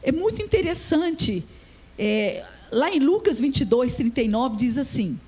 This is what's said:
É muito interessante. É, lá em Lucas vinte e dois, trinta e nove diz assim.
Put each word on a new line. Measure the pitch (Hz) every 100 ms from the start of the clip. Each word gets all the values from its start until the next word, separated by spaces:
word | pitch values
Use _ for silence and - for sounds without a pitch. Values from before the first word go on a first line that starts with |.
É | 262
muito | 311 392 453
interessante. | 415 427 349 349 - 311 339 330 - 190 156 - - - - -
É, | 214 214 208 - - 95 -
lá | 233 311
em | 359
Lucas | 277 403 415 254
vinte | 277 269
e | 190
dois, | 233 247 -
trinta | 233 233
e | 226
nove | 214 254 214
diz | 240 226
assim. | 269 - 175 135